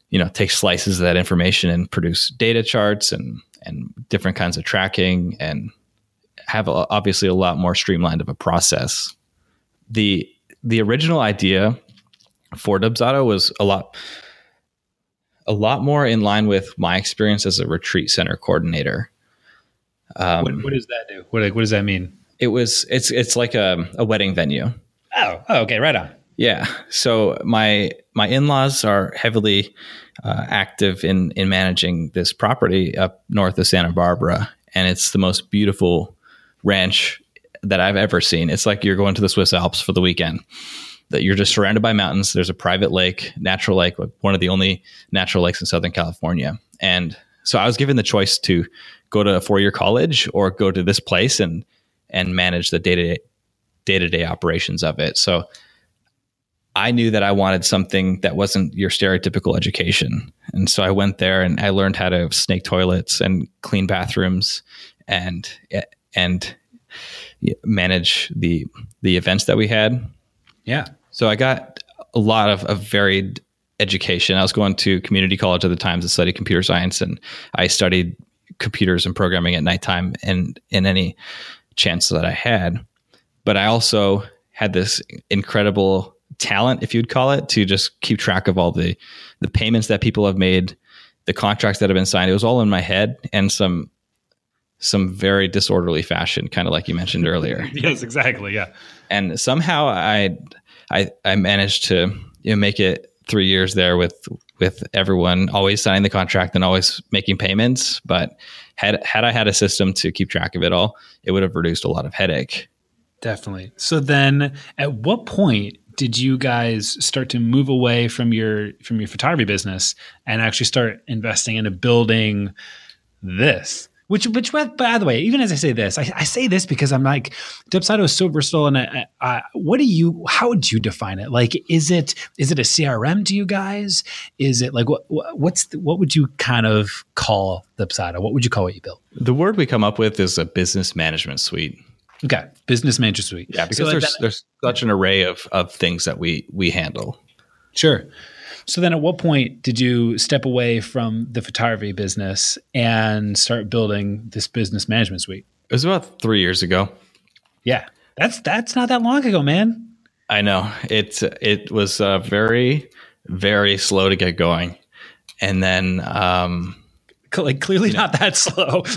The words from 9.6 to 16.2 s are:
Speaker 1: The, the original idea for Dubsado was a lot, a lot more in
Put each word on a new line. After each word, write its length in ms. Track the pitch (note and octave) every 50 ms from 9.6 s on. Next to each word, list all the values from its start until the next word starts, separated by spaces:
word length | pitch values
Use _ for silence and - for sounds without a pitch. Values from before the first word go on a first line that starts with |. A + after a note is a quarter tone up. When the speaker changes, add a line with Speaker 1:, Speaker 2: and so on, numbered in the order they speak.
| _ _ _ _ _ -
Speaker 1:
The, 400 | A2+ A2+ G#2 G2+ G2 F2 - - _ _ _ _ - _
the 180 | - A#2 A2+ A2+
original 380 | G#2+ G2+ A#2+ C#3+ D#3 E3 E3+ D3+
idea 580 | A#2+ G#2+ G2+ F#2 G2 F#2 F#2+ F#2 G2+ G#2+ A#2+ - _ _ _ _ _ _ _ _ _ _ _ _ _ - -
for 220 | - - G#2+ G2 F#2+
Dubsado 480 | G#2 A2+ A#2+ - A#2+ B2+ C3+ C#3 C3
was 260 | A#2 G#2 F2+ - - - -
a 60 | G2+
lot, 320 | G2 G2 F#2+ - - - - - - - - - - - _ _ _ _ _ _ _ _ _ _ _ _ _ _ _ _ _ _ _ _ _ - -
a 40 |
lot 300 | G#2 G#2 G#2+ A2 C3+ B2+
more 240 | B2+ C#3+ D3 D3 C#3+
in 140 | A#2 A#2 A2